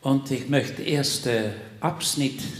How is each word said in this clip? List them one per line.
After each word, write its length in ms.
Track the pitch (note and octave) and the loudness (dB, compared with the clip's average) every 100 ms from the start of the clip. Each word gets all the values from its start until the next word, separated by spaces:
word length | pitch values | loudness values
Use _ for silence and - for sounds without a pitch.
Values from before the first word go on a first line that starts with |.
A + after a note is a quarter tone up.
und 300 | C3+ C3+ - | 2 2 2
ich 180 | C3 B2+ | -4 2
möchte 320 | C#3+ A#2+ - | 2 2 -2
erste 720 | - D3 C3+ - B2+ A2+ G#2+ G#2 - - | 0 2 2 0 2 2 2 -4 -10 -4
Abschnitt 640 | D#3+ E3 - D3+ C3+ - - - | -4 -2 -2 0 0 -2 -6 -8